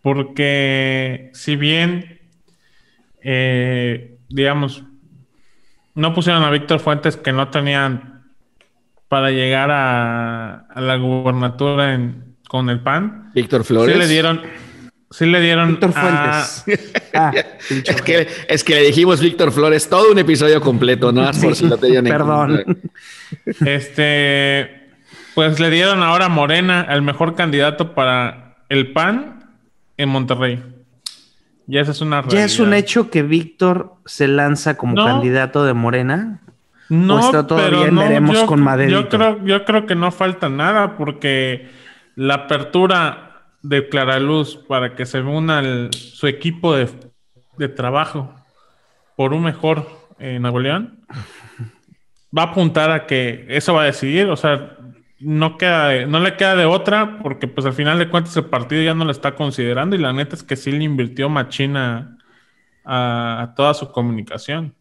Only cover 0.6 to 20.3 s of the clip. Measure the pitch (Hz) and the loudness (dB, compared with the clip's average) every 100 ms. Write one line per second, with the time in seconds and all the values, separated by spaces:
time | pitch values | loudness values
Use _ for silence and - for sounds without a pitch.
0.6 | 139 135 135 131 131 131 - - - 143 | 0 0 -2 -2 -4 -8 -14 -12 -6 -2
1.6 | 147 160 175 175 - - _ _ _ _ | 0 0 0 -4 -10 -20 _ _ _ _
2.6 | _ _ _ _ _ _ 131 131 131 127 | _ _ _ _ _ _ -4 -2 0 0
3.6 | 123 123 123 117 123 - _ 135 139 147 | 0 -2 -2 -4 -10 -20 _ -2 0 0
4.6 | 139 - - - _ - _ _ _ _ | -4 -6 -20 -20 _ -20 _ _ _ _
5.6 | - _ _ 156 160 170 170 170 151 147 | -20 _ _ -2 -2 0 2 2 2 0
6.6 | 147 156 156 147 156 156 - 131 135 151 | 0 0 0 0 -2 -2 -2 -2 -2 -2
7.6 | 143 139 135 127 - - _ - _ _ | 0 0 0 -4 -10 -20 _ -20 _ _
8.6 | _ _ _ _ _ 139 135 131 131 135 | _ _ _ _ _ 0 0 0 0 0
9.6 | 139 147 131 123 117 117 117 117 113 - | 2 2 2 0 -2 -4 -6 -8 -12 -16
10.6 | - 127 131 131 127 131 127 127 123 123 | -16 -6 -2 0 0 0 0 0 -2 -2
11.6 | 143 143 139 131 120 120 - _ _ 127 | -2 0 0 0 -4 -8 -18 _ _ -4
12.6 | 123 120 123 151 208 - - 127 117 127 | -2 -2 -2 -2 -4 -8 -4 -4 0 -2
13.6 | 110 113 117 175 170 156 165 165 - - | 2 2 4 4 4 2 2 -2 -6 -18
14.6 | - - - _ _ - 165 175 170 165 | -20 -20 -20 _ _ -2 2 4 4 4
15.6 | 165 160 185 151 180 147 147 151 147 - | 2 2 2 2 0 2 0 0 -2 -6
16.6 | - 208 - - - 156 156 - - - | -4 -4 -4 -10 -4 0 2 0 -6 -12
17.6 | - 135 131 - - 165 156 - - 151 | -6 -4 -2 -4 0 0 0 -6 -2 -2
18.6 | - 151 147 143 180 160 165 170 165 143 | 2 4 6 6 4 4 2 2 0 2
19.6 | 151 156 - 180 214 202 160 | 4 2 2 4 6 6 4